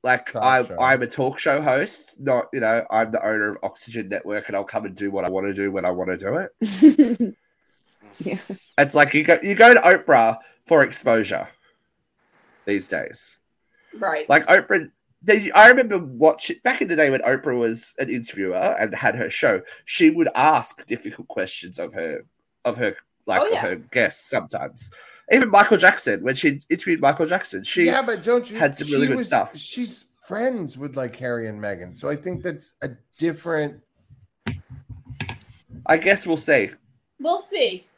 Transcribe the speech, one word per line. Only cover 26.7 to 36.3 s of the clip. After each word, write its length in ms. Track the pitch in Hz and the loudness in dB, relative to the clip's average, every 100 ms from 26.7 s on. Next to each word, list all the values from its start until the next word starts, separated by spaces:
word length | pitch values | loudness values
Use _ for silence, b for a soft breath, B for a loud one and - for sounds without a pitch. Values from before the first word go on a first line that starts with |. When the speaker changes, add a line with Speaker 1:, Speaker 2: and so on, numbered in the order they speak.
| 180 185 165 | -6 -2 0
Speaker 1:
Michael 260 | 139 143 165 | 0 0 -2
Jackson, 380 | 175 - - | -4 -6 -12
she 200 | - 180 | -6 0
Speaker 2:
Yeah, 180 | 170 247 | 2 0
but 200 | 240 214 | -2 -6
don't 260 | 160 240 240 | -2 -2 -2
you, 80 | 214 | -2
Speaker 1:
had 180 | 147 139 | -2 -2
some 120 | 147 | -4
really 120 | 139 131 | 0 0
Speaker 2:
she 20 | |
Speaker 1:
good 80 | 131 | -2
Speaker 2:
was, 100 | 240 | 0
Speaker 1:
stuff. 280 | 127 - - | -2 -2 -8
Speaker 2:
she's 480 | - - 233 - - _ - | -10 -8 -8 -10 -16 _ -10
friends 500 | 196 247 240 151 127 | -4 -4 -4 -10 -12
with, 200 | 139 131 | -10 -8
like, 200 | 127 - | -10 -8
Harry 300 | 127 120 113 | -8 -6 -8
and 120 | 104 | -8
Meghan, 320 | 104 95 90 | -10 -10 -12
so 160 | - 143 | -10 -8
I 60 | 147 | -8
think 260 | 180 180 | -8 -8
that's 320 | 175 151 - _ | -10 -10 -16 _
a 80 | 139 120 _ - | -14 -14 _ -6
different 640 | 165 160 170 156 147 147 _ _ _ - _ _ - - - - _ - - - - - _ - _ - - | -6 -4 -6 -4 -4 -8 _ _ _ -20 _ _ -12 -12 -14 -20 _ -20 -20 -16 -16 -16 _ -20 _ -14 -2
Speaker 1:
I 100 | 160 | 0
guess 300 | 170 196 | 2 -2
we'll 100 | 185 | -2